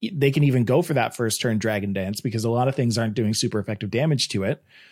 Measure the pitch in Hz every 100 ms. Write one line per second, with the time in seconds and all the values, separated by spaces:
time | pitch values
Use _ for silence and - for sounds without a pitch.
0 | 110 165 139 139 143 127 117 135 175 135
1 | 113 - 113 - 123 110 110 104 101 98
2 | 95 104 123 113 117 117 131 131 120 110
3 | 113 107 107 110 120 107 98 104 101 113
4 | 156 139 - 101 98 - _ - -